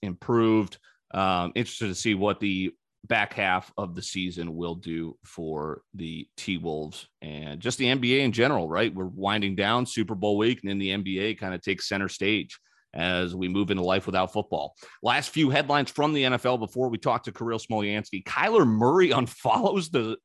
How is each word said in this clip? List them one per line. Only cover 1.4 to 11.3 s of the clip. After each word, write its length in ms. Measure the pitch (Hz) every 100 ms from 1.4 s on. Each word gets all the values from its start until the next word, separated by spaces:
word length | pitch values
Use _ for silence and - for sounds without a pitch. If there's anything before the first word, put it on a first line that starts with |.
| 87 -
interested 320 | 120 - 104
to 60 | 90
see 180 | 113
what 240 | 95 104 95
the 340 | 101 95 92 - _ _ 104
back 280 | 113 101
half 380 | - 95 92 - -
of 180 | 95
the 80 | 87
season 520 | - 98 90 85 85
will 220 | 82 85 85
do 420 | 87 82 82 -
for 580 | - - 80 76 78 71 _
the 320 | 98 80 80 - -
T-Wolves 680 | - 87 82 76 78 - - _
and 380 | 78 76 76 78
just 160 | 117 127
the 100 | 123
N 120 | 131
B 180 | 120 135
A 60 |
in 80 | 131
general, 360 | 113 127 123 80
right? 260 | 87 113
We're 100 | 95
winding 520 | 92 90 98 107 101 95
down 280 | 101 120
Super 300 | 123 117 101
Bowl 240 | 101 104 101
week, 220 | 113 123
and 80 | 98
then 80 | 98
the 140 | 98
N 100 | 98
B 160 | 95 92
A 160 | 107